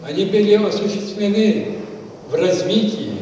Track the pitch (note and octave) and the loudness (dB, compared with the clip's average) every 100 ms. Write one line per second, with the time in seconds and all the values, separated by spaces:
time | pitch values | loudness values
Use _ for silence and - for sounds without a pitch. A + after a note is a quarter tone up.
0 | C#3+ D3+ G3 G#3+ G#3 G#3 G3+ - G3 - | -6 -2 0 2 6 4 4 0 -2 -4
1 | - - G3+ G#3+ A3 - - - - - | -6 -4 0 2 4 2 -2 -8 -10 -12
2 | - - - D#3+ F#3 F#3 F3+ G#3+ G#3+ - | -16 -18 -6 0 2 0 2 2 2 -2
3 | - G2+ | -6 -8